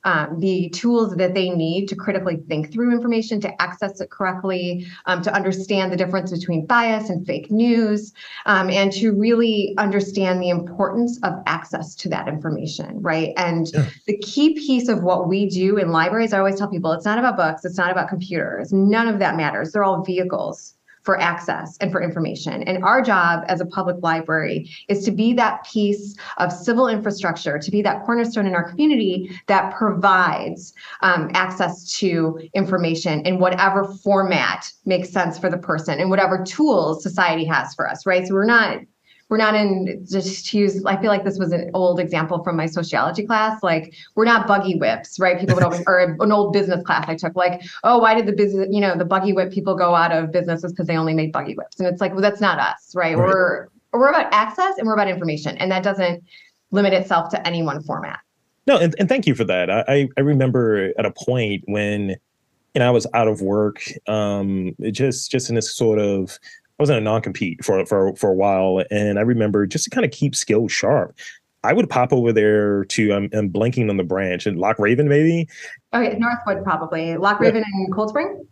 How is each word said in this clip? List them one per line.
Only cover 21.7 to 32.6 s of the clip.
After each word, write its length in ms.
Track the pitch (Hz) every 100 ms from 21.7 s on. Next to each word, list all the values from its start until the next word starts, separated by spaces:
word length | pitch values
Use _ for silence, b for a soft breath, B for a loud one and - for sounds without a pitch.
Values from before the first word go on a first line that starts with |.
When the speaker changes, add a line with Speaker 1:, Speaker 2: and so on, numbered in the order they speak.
| -
Speaker 1:
and 100 | 190
for 100 | 185
information. 600 | 175 170 160 - 156 -
And 220 | - 185
our 180 | 185 247
job 420 | 233 196 170 165 -
as 120 | 180
a 60 | 175
public 300 | - 180 180
library 680 | 170 160 160 160 156 - 160 B B
is 180 | 202
to 60 | 202
be 220 | 190 226
that 320 | 240 165 -
piece 520 | - 220 208 202 202 - B B
of 160 | 180
civil 340 | 156 - 233 254
infrastructure, 720 | 214 214 196 175 160 165 147
to 120 | 151
be 100 | 208
that 220 | 202 -
cornerstone 420 | - 233 233 226 196
in 80 |
our 140 | 180 170
community 600 | 180 302 269 202 185 180 B -
that 260 | 196 -
provides, 1000 | - 220 175 196 185 180 - - 165 - - B B
um, 280 | 185 175 156
access 560 | 180 185 185 175 175 - -
to 400 | 190 170 160 160 B
information 680 | 190